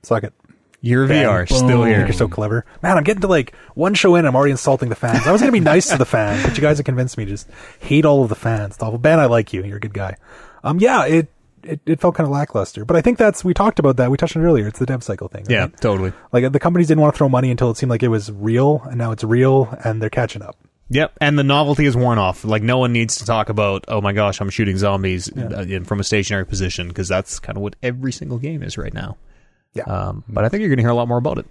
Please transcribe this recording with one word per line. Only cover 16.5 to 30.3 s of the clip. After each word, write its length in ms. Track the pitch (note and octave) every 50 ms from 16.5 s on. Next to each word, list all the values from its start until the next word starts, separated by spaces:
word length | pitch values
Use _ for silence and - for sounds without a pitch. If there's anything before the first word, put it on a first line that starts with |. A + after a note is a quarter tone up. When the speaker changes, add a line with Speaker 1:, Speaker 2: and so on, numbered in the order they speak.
Speaker 1:
the 80 | C3+ C#3+
companies 300 | - F3 F3 F3 F3 D3+
didn't 140 | D#3+ D#3
wanna 100 | D3+ D3+
throw 160 | - - D3 C#3
money 240 | C3 B2+ C3 B2+
until 180 | B2 A#2 B2 A#2+
it 60 | A2+
seemed 140 | - - B2+
like 120 | A#2 A2
it 60 | B2+ A#2+
was 240 | A2+ G#2+ G#2 A2
real, 500 | G#2+ G2 G#2 A2 A2+ A#2+ C3+ C#3+ D3+ D3 - C3+
and 80 | B2 A#2+
now 140 | A#2+ A2+
it's 100 | A2 -
real, 500 | - A2 A#2 B2 B2+ C3+ C3+ C3+ B2+ G#2+ - - -
and 180 | A#2 A2 A2
they're 80 | A2 G#2+
catching 320 | - - A#2+ A2 - G#2
up. 140 | G2 - - _ _ _ _ _ _ -
Speaker 2:
Yep, 220 | B2 C#3 - - - -
and 180 | D3+ D3 D3 D3
the 60 | C#3
novelty 400 | C#3 C#3 D3 D#3 C#3+ D3 D3 D3+
has 120 | C#3+ A#2+
worn 220 | B2 B2 B2 A#2 A2
off. 260 | G2 F#2 F#2 - -
Like, 200 | G#2+ A2 G#2+ G#2
no 140 | A#2 B2+ B2+
one 140 | B2+ B2
needs 260 | A#2+ A#2 A2+ G#2+ - -
to 60 | G#2+
talk 240 | A2+ A#2 A2 G#2 -
about, 340 | G#2+ G#2+ G#2 G2+ G2 F#2+ -
"Oh 140 | - A2 G#2+
my 120 | G2+ G2+
gosh, 280 | G2 G#2 G#2 G2+ F#2+ -
I'm 100 | G#2 F#2+
shooting 260 | - - A2 G2 F#2 F#2+
zombies," 520 | G2+ G2+ G2 F#2+ F#2+ F#2+ F#2 F2+ F2+ -
Speaker 1:
Yeah. 120 | - C3+ A#2+ G#2+ - G2+
Speaker 2:
uh, 40 |
in, 220 | F#2+ F2+ G2 F#2 F2+
from 160 | - G#2 G2+
a 40 | G2
stationary 400 | - A2 G#2 F#2+ - G#2 G2 F#2
position, 460 | - G#2+ F#2+ F#2+ F2+ - - F2+ F2
'cause 140 | E2+ - F#2
that's 320 | F#2+ F#2+ F#2 G#2 - - -
kinda 220 | - - G2+ G2+
what 160 | G2+ G2+ - _ -
every 260 | B2 B2 B2+ C3 C3+
single 280 | B2+ - D3+ C#3+ B2 A#2
game 260 | C3 D3 E3 C#3+ -
is 120 | - -
right 160 | - - -
now. 240 | - - - G#2 - - - - - _ _ _ _ _ _ _ _
Speaker 1:
Yeah. 100 | - -
Speaker 2:
Um, 380 | - G2 F#2+ G2 F#2+ G2 G2+ -
but 160 | -